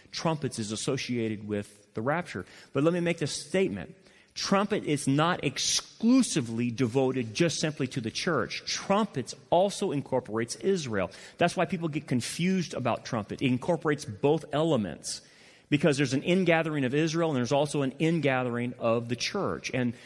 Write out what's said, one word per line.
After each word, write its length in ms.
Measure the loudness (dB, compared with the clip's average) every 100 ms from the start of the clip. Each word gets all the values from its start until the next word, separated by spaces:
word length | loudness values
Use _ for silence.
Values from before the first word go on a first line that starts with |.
| -14
trumpets 480 | -4 -2 -2 -4 -4
is 140 | -4
associated 760 | -4 -2 -2 -2 -2 -2 -4 -4
with 460 | -4 -6 -12 -12
the 60 | -6
rapture. 460 | -2 -2 -4 -8 -10 -14 -6
But 120 | 2
let 100 | 2
me 60 | 4
make 180 | 2 0
this 280 | -2 -4 -2
statement. 480 | 0 0 -2 -8 -14 -20 -20 _
Trumpet 500 | -8 0 2 2 0
is 220 | 0 0 2
not 380 | 2 2 0
exclusively 1300 | -2 -2 0 0 -2 -2 4 4 4 0 -2 -2 -2
devoted 640 | 0 0 2 2 2 -2
just 260 | 0 0 2
simply 260 | -2 -2 -4
to 120 | -4
the 100 | -6
church. 540 | -4 0 0 0 -4
Trumpets 680 | -6 -4 0 2 2 -2 -8 -10 0
also 420 | 2 2 0 -2
incorporates 640 | -2 -2 -2 -2 -2 -4 -2
Israel. 540 | 0 0 0 -2 -2 -4 -12 0
That's 180 | 0 2
why 100 | -2
people 220 | -2 -2
get 180 | -4 0
confused 680 | 0 0 -2 0 0 0
about 300 | -2 -2 -2
trumpet. 380 | -2 -4 -4 -2
It 40 | 0
incorporates 580 | 0 0 0 0 -2
both 400 | -4 0 2 2 0
elements, 680 | 0 2 2 0 -6 -10 -10 -12 -20 -20 -20 -2
because 280 | 2 4 4
there's 180 | 2
an 80 | 2
ingathering 640 | 2 2 4 4 2 0
of 100 | 0
Israel 360 | 2 2 2 0
and 60 | 0
there's 160 | 2
also 300 | 2 2 0
an 120 | -2 0
ingathering 760 | 0 2 2 2 0 -2 -4 -2
of 300 | 2 2 0
the 60 |
church. 560 | -4 -4 -2 -2 -4 -4
And 220 | -2 -2 -4